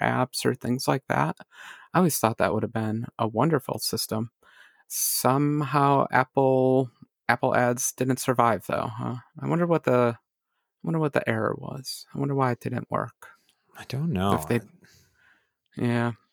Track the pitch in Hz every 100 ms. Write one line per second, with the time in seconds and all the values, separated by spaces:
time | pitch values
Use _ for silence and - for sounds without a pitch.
0 | - 123 127 - 123 123 120 131 - 135
1 | - 131 156 - - - - - - 170
2 | 175 - 110 - 92 110 107 113 110 113
3 | 120 - 110 113 160 147 - 117 - 110
4 | - 110 117 _ _ - - _ - -
5 | - - 123 139 147 147 135 147 139 139
6 | - 127 131 135 135 131 131 131 127 -
7 | - _ - 120 131 117 123 120 - -
8 | 131 127 - 123 117 98 - - - 110
9 | 123 123 - 147 135 165 170 160 131 123
10 | 120 117 _ _ _ _ _ _ 170 165
11 | 151 - - 110 110 - - 139 - -
12 | - 143 143 139 127 120 120 120 - 107
13 | 117 - - _ _ _ _ - - 131
14 | 165 95 98 82 78 117 - _ _ _
15 | _ _ _ _ _ _ _ - 120 120
16 | 120 110 _